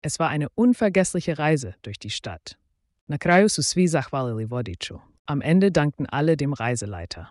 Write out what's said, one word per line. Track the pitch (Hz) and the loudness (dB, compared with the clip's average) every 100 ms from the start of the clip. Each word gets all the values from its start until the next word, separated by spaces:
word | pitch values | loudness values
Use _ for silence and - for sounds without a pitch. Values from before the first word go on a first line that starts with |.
Es | 156 - | -8 -2
war | 165 | -2
eine | 151 147 - | 0 -4 2
unvergessliche | 247 247 214 190 185 180 170 151 | 2 4 2 2 2 -2 -4 0
Reise | 151 156 110 - | 2 2 -2 -12
durch | - 104 | -14 -12
die | 104 | -10
Stadt. | - - 82 - - _ _ _ _ - | -10 -10 -12 -16 -20 _ _ _ _ -8
Na | 147 | -4
kraju | 175 180 208 | 4 6 4
su | - | 2
svi | 139 180 180 | -2 2 2
zahvalili | 156 - 139 123 110 | 2 -2 -4 -4 -4
vodiču. | 110 123 104 95 - - _ _ - | -4 -6 -6 -10 -12 -14 _ _ -4
Am | 143 | -4
Ende | 143 180 196 | 2 4 4
dankten | 165 147 - 139 | 4 0 -2 -4
alle | 135 156 156 | 0 2 2
dem | 143 | 0
Reiseleiter. | 139 117 120 104 92 87 - 85 | -2 -4 -4 -6 -10 -12 -14 -16